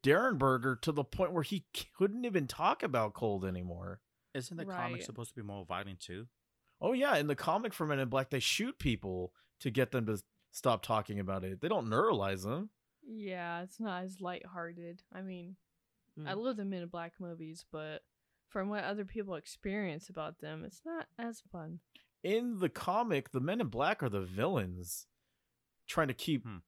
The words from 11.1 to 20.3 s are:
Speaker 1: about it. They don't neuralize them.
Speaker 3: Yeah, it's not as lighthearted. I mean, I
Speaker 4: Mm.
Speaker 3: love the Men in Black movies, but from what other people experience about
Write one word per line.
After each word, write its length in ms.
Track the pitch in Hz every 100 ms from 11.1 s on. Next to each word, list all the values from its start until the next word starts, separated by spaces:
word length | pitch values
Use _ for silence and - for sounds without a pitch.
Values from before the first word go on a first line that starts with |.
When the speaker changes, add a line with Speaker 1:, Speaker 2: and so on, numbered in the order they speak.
| 101
Speaker 1:
about 240 | 95 95
it. 180 | 92 95
They 60 | 160
don't 200 | 208 113
neuralize 560 | 110 214 139 98 95
them. 260 | 95 139 214 _ _ _ 277
Speaker 3:
Yeah, 540 | 220 202 180 175 170
it's 180 | 185 -
not 220 | 220 180
as 160 | 185 185
lighthearted. 840 | 180 180 180 180 170 175 170 175 _
I 100 | 185
mean, 340 | 190 185 175 190 _ _ _ _ _ -
I 160 | 156
Speaker 4:
Mm. 80 | 190
Speaker 3:
love 140 | 240 226
the 80 | 196
Men 160 | 185
in 60 | 170
Black 300 | 175 170 _
movies, 460 | 180 165 160 165 -
but 340 | 156 156 156 _ _ _ _ _
from 200 | 208 190
what 160 | 208
other 200 | 175 208
people 320 | 196 226 196 165
experience 760 | - - 202 202 196 151 -
about 280 | 185 156